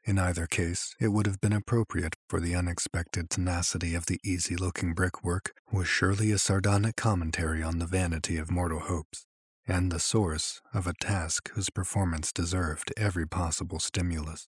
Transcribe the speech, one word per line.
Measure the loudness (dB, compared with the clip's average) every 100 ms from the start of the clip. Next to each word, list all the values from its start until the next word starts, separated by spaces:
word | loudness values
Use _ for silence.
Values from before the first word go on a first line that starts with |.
In | 2 2
either | 4 0 0
case, | 0 0 -2 -6 0
it | 2
would | 4 2
have | 2
been | 2
appropriate, | 2 2 2 2 0 -2 -4 _
for | -2
the | 0
unexpected | 0 0 -2 -2 -4 -2 -4 -4
tenacity | -2 0 0 0 0 0
of | -2 -2
the | -2
easy-looking | 0 -2 0 0 -2 0 -2
brickwork | 2 0 0 -2 -2 -4 -12 -4
was | -2 0
surely | 2 2 2 2
a | 2
sardonic | 4 4 4 4 4 2
commentary | 2 2 0 -2 0 0
on | 0 -2
the | 0
vanity | 0 0 -2 -2 -2
of | 0
mortal | 0 0 -2
hopes, | -2 -4 -4 -16 -20 _ _ _ -2
and | 0 2
the | 0
source | 2 2 2 0 -4 -8 _
of | -2 -2
a |
task | -2 0 0 0 -2 -4
whose | -4 -4
performance | -4 -2 0 0 0 -4
deserved | -2 0 0 0 -4 -6 -2
every | 0 0 -2
possible | 0 -2 -2 -4 -4
stimulus. | -2 0 0 -2 -6 -10 -16